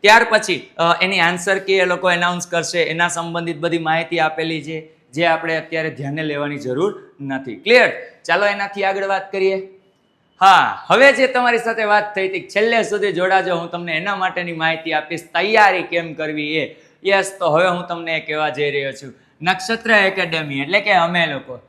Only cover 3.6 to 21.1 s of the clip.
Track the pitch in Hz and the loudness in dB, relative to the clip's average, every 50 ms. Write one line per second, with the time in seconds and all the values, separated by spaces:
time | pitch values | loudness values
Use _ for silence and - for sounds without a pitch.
3.6 | 156 170 165 170 165 160 160 165 170 170 170 165 160 156 156 160 160 160 160 160 | -4 -4 -2 -2 -2 0 -2 -2 -2 -2 -2 0 0 0 0 -4 -6 -4 -6 -6
4.6 | 139 147 160 156 160 - _ _ _ _ 123 143 170 170 165 160 165 165 160 160 | -8 -8 -10 -12 -12 -14 _ _ _ _ -4 -2 0 0 0 0 -2 -4 -4 -4
5.6 | 156 - 160 160 160 160 135 117 139 139 147 156 160 151 147 143 147 143 147 143 | -4 -4 -6 -4 -4 -4 -6 -8 -10 -8 -6 -6 -6 -6 -4 -4 -6 -6 -6 -8
6.6 | - 127 127 139 170 208 196 - - - _ _ 143 139 135 131 135 120 110 90 | -6 -6 -4 -2 -2 -2 -2 -6 -16 -20 _ _ -10 -8 -6 -6 -8 -8 -14 -8
7.6 | - 202 233 247 226 175 - - - - - _ _ - 165 180 208 202 202 202 | 0 2 4 4 4 2 0 -6 -12 -18 -20 _ _ -2 0 2 2 0 -2 -2
8.6 | 202 196 - 202 196 190 196 196 196 196 196 190 190 - - 196 190 190 190 190 | -6 -8 -6 -4 -2 -2 -2 -2 -2 -2 -2 -4 -4 -6 -6 -2 0 0 -2 -2
9.6 | 190 - - _ _ _ _ _ _ _ _ _ _ _ _ _ 180 196 190 165 | -6 -10 -18 _ _ _ _ _ _ _ _ _ _ _ _ _ 6 8 8 8
10.6 | 139 113 101 - - - 170 214 262 277 262 214 262 254 262 247 247 247 240 226 | 6 2 0 -6 0 2 4 8 8 6 6 6 2 2 2 2 2 2 0 0
11.6 | - 226 226 226 220 208 208 208 208 214 - 190 190 190 190 185 - - - 202 | 0 -2 -2 -2 0 2 4 2 2 0 -4 -4 -4 -2 -4 -6 -8 -4 0 0
12.6 | 214 226 233 226 202 160 196 208 190 202 180 165 185 190 190 190 180 175 180 170 | 2 2 2 2 0 0 -2 -2 -2 -2 0 0 0 2 2 2 2 2 -2 -2
13.6 | 170 170 175 175 175 170 160 156 175 202 202 190 185 185 180 180 175 175 170 165 | -4 -6 -8 -8 -6 -4 -4 -4 -2 -4 -4 -2 -2 -4 -2 -4 -6 -6 -6 -2
14.6 | 160 160 165 160 - 165 156 156 156 - 170 156 - - _ 170 175 202 220 220 | 0 0 -2 -2 -4 -2 -2 -2 -2 -4 -8 -10 -10 -6 _ -2 -2 2 4 6
15.6 | 208 196 185 185 156 - 165 170 170 165 151 147 156 151 151 151 151 147 156 160 | 6 6 6 2 -2 -2 -4 -4 -4 -4 -8 -8 -6 -6 -4 -6 -4 -2 -2 -2
16.6 | 143 113 - - _ _ _ _ _ 190 277 196 190 190 - - 185 165 147 160 | -2 -4 -8 -16 _ _ _ _ _ 2 2 2 2 0 -4 -2 0 2 4 4
17.6 | 180 185 175 175 175 175 170 170 170 165 165 156 156 - 151 151 156 151 147 147 | 2 2 0 -2 -4 -8 -8 -8 -6 -4 -6 -6 -4 -6 -4 -2 -2 -2 -2 -2
18.6 | 147 147 139 143 139 139 131 135 143 135 117 _ _ _ _ _ 156 170 - - | -4 -2 -2 -4 -4 -6 -8 -10 -16 -18 -20 _ _ _ _ _ -2 -2 -2 -2
19.6 | - - 226 226 - 226 226 208 196 185 190 190 180 170 160 160 156 147 139 139 | -2 -4 -4 -4 0 4 4 4 4 4 2 0 -4 -2 -2 -4 -4 -4 -4 -6
20.6 | 139 143 185 208 - 214 202 180 170 170 | -4 0 0 0 2 4 2 4 2 2